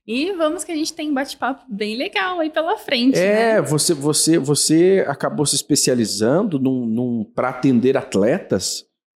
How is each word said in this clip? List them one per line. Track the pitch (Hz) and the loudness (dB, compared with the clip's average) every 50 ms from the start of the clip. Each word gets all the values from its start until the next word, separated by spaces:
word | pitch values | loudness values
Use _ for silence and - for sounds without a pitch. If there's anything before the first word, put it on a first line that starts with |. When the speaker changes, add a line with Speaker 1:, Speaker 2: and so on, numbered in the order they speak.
| _ 208 | _ -6
Speaker 1:
E | 220 254 302 370 | -4 -4 -2 -4
vamos | 403 330 320 302 320 370 | -2 -2 -2 -2 -2 -4
que | - - | -8 -8
a | 339 | -6
gente | 294 320 311 | -6 -6 -6
tem | - - 302 302 | -6 -8 -6 -4
um | 294 | -4
bate-papo | 262 277 269 - - - 240 269 - _ 262 | -4 -4 -6 -8 -6 -6 -6 -6 -6 _ -12
bem | 202 196 262 214 220 | -8 -6 -6 -6 -4
legal | 240 294 403 - 415 381 370 359 349 | -6 -6 -6 -4 -4 -4 -4 -2 -4
aí | 311 311 | -4 -2
pela | 311 320 311 339 427 440 | -2 -2 -2 -2 -4 -4
frente, | - - 277 240 240 262 262 165 | -4 -4 -2 2 2 2 2 4
Speaker 2:
É, | 180 202 208 220 233 226 220 | 2 2 2 2 2 2 2
Speaker 1:
né? | 202 | 2
Speaker 2:
você, | 147 127 151 147 - - | 2 2 0 0 2 0
você, | 170 139 139 151 147 - - 156 160 165 | 0 0 0 0 0 2 2 2 2 2
você | 139 139 147 - - - 151 165 175 185 196 190 - - | 2 2 0 0 2 2 4 4 6 4 4 2 2 -2
acabou | 147 - - 139 - - 147 | -4 -4 -4 -4 -2 -2 -2
se | 139 - | -2 -2
especializando | 135 - - 147 127 - 147 127 120 110 95 98 104 107 117 143 180 214 208 156 135 | -4 -2 0 0 0 2 2 2 2 0 -2 -2 0 2 2 2 2 0 0 -2 -2
num, | 127 131 131 127 120 | 0 0 0 -2 -2
num, | 113 110 117 127 123 120 113 104 | -2 -2 -2 -2 -2 -2 -4 -6
pra | - _ - 123 127 | -4 _ -4 -4 -4
atender | 131 - - 139 127 117 113 127 135 | -2 0 2 4 4 4 4 4 2
atletas | 127 - - - 98 101 117 151 196 - - 117 95 - - - - - _ _ _ _ _ _ | 0 -2 -2 0 2 2 2 2 0 -2 -2 -2 -2 -2 -4 -8 -10 -12 _ _ _ _ _ _